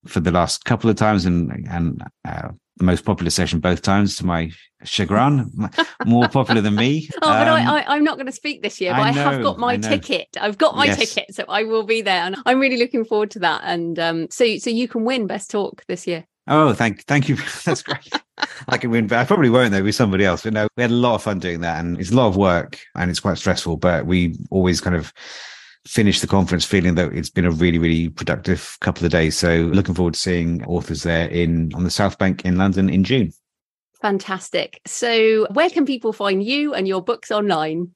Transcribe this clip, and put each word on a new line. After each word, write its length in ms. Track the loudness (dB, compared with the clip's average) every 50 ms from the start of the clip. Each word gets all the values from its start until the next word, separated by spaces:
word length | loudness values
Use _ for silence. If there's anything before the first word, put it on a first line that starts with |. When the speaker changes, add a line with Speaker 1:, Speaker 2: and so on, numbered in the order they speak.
| _
Speaker 1:
for 120 | -4 -4 -2
the 120 | 0 2
last 340 | 2 2 2 0 -2 -6 -2
couple 240 | -2 -2 2 2 0
of 60 | 2
times, 300 | 4 2 2 2 2 2
and, 400 | 2 0 0 0 -2 -6 -10 -10 -8
and, 340 | -4 -4 -2 -4 -4 -6 -12 -16 _ _ _
uh, 220 | -12 -10 -10 -10 -12 -14 _ _ _ _
the 60 | 0 2
most 220 | 2 2 2 0
popular 240 | -2 -2 0 -2 -2
session 300 | 0 0 0 0 0 0
both 220 | 0 0 0 0 0
times, 320 | 2 2 2 2 0 -2
to 80 | -2 -2
my 260 | -2 -2 -2 -2 -4 -8 -16 -20 _ _ _ -12
chagrin, 680 | -8 -4 -4 -2 0 2 2 4 4 2 0 0 -2 -6 -6
m-, 260 | -6 -4 -2 -4 -4 -4
Speaker 2:
<laughs> 160 | -4 _ 0
Speaker 1:
more 200 | 2 4 4 4
popular 320 | 4 2 0 0 2 0 0
than 160 | 2 2 0
me. 320 | 2 2 0 0 -2 -4 -8 -6 -2
Speaker 2:
Oh, 80 | 0 2
but 180 | 4 4 4
I, 140 | 4 4 2
Speaker 1:
Um, 60 | 2 2 0
Speaker 2:
I, 100 | 0 0
I'm 160 | 0 0 2 2
not 140 | 0 0
gonna 140 | -4 -10 -10
speak 320 | -12 -8 -8 -8 -8 -6 -8
this 180 | -8 -6 -4
year, 120 | -4 -2 0
but 80 | 2
Speaker 1:
I 80 | 2 2
Speaker 2:
I 20 |
have 260 | 2 2 2 0 0
Speaker 1:
know, 60 | 0 -2
Speaker 2:
got 160 | -2 -2 0
my 140 | -2 -2 0
Speaker 1:
I 40 |
know. 120 | -2 0 0
Speaker 2:
ticket. 380 | -2 -2 0 -2 -4 -4 -4 _ -8 -4
I've 160 | -4 -4 0
got 180 | 2 2 2 2
my 100 | 2 2
Speaker 1:
Yes. 120 | 2 2
Speaker 2:
ticket, 380 | 0 -2 -2 -2 -6 -6 -6 -10
so 100 | -10 -8
I 160 | -4 -2 -2 -2
will 200 | 0 0 -2 0
be 180 | 0 -2 0
there, 220 | 2 0 0 0 0
and 120 | -2 -6 -2 0
I'm 140 | 2 2 4
really 180 | 4 2 2
looking 280 | 2 0 0 0 -4 -2
forward 260 | 0 0 0 0 -2
to 80 | -4 -2
that. 220 | 0 0 0 -2 -4
And, 360 | -4 -4 -4 -4 -4 -4 -2
um, 280 | -2 -2 -2 -2 -6 -6
so, 260 | 0 2 2 2 2
so 140 | -2 -4 -2
you 160 | -2 -2 -2
can 180 | -2 -2 -2 -2
win 220 | 0 0 -2 -2
Best 240 | -4 -6 -8 -8 -6
Talk 340 | -4 -4 -4 -4 -8 -14 _
this 200 | -10 -10 -8 -6
year. 180 | -6 -6 -6 -8 _ _ _ _ 2
Speaker 1:
Oh, 240 | 4 4 4 4 2
thank, 300 | 2 0 -2 -2 -4 -4
thank 220 | 0 0 2 2
you. 80 | 2 0
<laughs> 300 | -2 -2 -10 -12 -6 -4
That's 180 | -4 -4 -4 -4
great. 260 | -8 -10 -10 -8 -8 -8 -8 _ _ _ -10 -10 -10 -10 -16 -4 -4
I 80 | -4
can 140 | -2 0 0
win, 160 | 2 2 2
but 100 | 2 2
I 80 | 2 2
probably 240 | 2 2 4 4 6
won't, 220 | 6 6 4 4
though, 120 | 2 2 2
with 120 | 0 2
somebody 280 | 2 2 2 4 4 4
else. 200 | 4 2 0 -2
But 100 | -2 0
no, 140 | 0 0 -2 _
we 60 | -2 0
had 80 | 2
a 40 | 2
lot 200 | 4 4 4 2
of 80 | 2 0
fun 160 | -2 -4 -2
doing 220 | -4 -4 -4 -4
that, 220 | -4 -4 -4 -4 -4
and 160 | -4 -4 -6
it's 120 | -2 2
a 40 | 4
lot 120 | 4 4
of 100 | 4 4
work, 420 | 4 4 4 4 2 0 -4 -14 -20 -20 _ _
and 140 | -4 -2 -2
it's 100 | -2 -2
quite 200 | -2 -2 -4 0
stressful, 380 | 0 0 0 0 -2 -6 -4
but 280 | 0 0 0 0 0 0
we 320 | 0 2 2 2 0 -2 -6 -10 -4
always 280 | 0 2 2 2 2 0
kind 160 | 0 -2 -2
of 160 | -2 -2 -6 _ -20 -20 -18 -18 -16 -18 -18 -20 -20 -20 -20 -20 _ _
finish 360 | -4 0 2 2 4 2 0
the 60 | 0
conference 360 | 2 2 2 2 2 0 -2 0
feeling 320 | 0 0 2 2 2 2
that 160 | 2 0 -2 -2
it's 160 | -6 -8 -4
been 160 | _ 0 2
a 60 | 2
really, 280 | 2 2 2 2 2 2
really 300 | 2 2 2 0 0 -4
productive 680 | -6 -8 -4 -4 -4 -4 -2 -2 -2 -2 -4 -14 -12 -4
couple 220 | -4 -4 -2 0 0
of 80 | 2
days. 260 | 2 2 2 2 0
So 240 | 0 0 2 2 2 2 2 2
looking 220 | 0 0 0 -2
forward 180 | 0 0 -2 -2
to 60 | -2
seeing 440 | -2 -2 0 0 0 -2 -2 -4 -4
authors 380 | -4 -4 -4 -4 -6 -8 -6 -2
there 240 | -2 0 0 -2
in, 460 | -2 0 0 0 2 2 0 0 -2 -2
on 100 | -2 -4
the 60 | -2
South 280 | 0 0 0 0 2
Bank 280 | _ 0 0 0 0 0
in 120 | 0 2
London 320 | 2 2 2 2 2 2 2
in 140 | 4 2 2
June. 300 | 2 2 0 0 -2 -4 _ _ _ _ _ _ _ _ _ _ _ _ _
Speaker 2:
Fantastic. 800 | -4 -2 -2 -2 -4 -6 -10 -10 -8 -6 -4 -4 -4 -4 -12 _ _
So 640 | -14 -8 -4 -2 0 2 4 4 4 4 2 0 0
where 180 | 2 2 2 2
can 160 | 2 0 0
people 280 | 0 -2 -2 -4 -4 -4
find 300 | -2 -2 0 0 0 0
you 300 | 0 0 0 0 -2 -2
and 140 | -2 -2
your 140 | 0 -2 -2
books 300 | -2 -2 -4 -4 -4 -4
online? 600 | -2 0 0 0 0 0 0 -2 -4 -6 -6 -8 _